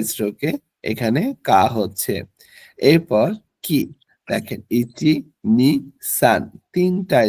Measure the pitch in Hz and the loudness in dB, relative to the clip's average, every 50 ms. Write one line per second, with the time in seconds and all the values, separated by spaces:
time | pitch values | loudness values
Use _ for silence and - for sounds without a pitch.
0 | 110 110 - - 110 104 104 - - 156 - 285 _ _ _ _ - - 110 - | 0 -2 -6 -6 -6 -6 -6 -6 -6 -6 -6 -6 _ _ _ _ -8 -6 -4 -2
1 | 123 113 117 147 202 269 277 - - - 117 98 107 113 117 113 101 92 95 - | -2 0 0 0 -2 -2 -6 -6 -2 2 2 4 2 2 0 -2 -4 -4 -4 -6
2 | - - 107 90 - - _ _ _ _ _ - - - _ - - 135 160 165 | -6 -6 -6 -6 -8 -12 _ _ _ _ _ -20 -20 -20 _ 2 4 4 4 4
3 | 165 - 107 107 113 165 220 214 - _ _ _ - - 165 135 - - - _ | 4 0 0 0 0 0 -2 -6 -12 _ _ _ -6 -2 -2 -2 -2 -4 -8 _
4 | _ _ _ _ _ - - 104 - - - 95 - - - 120 120 120 - - | _ _ _ _ _ -6 -6 -6 -4 -6 -10 -12 -6 -2 0 0 0 -2 -4 -2
5 | - 151 156 - - - _ _ - 107 110 120 127 139 170 - 135 - - _ | 0 0 0 0 -2 -8 _ _ -2 0 2 4 4 4 2 0 -2 -8 -14 _
6 | - - - - - 123 107 87 - - - - _ _ - 180 180 180 180 190 | -8 -8 -2 0 2 2 2 0 -2 -6 -14 -20 _ _ -2 -2 0 0 0 -2
7 | 185 185 156 127 113 | -2 0 2 2 2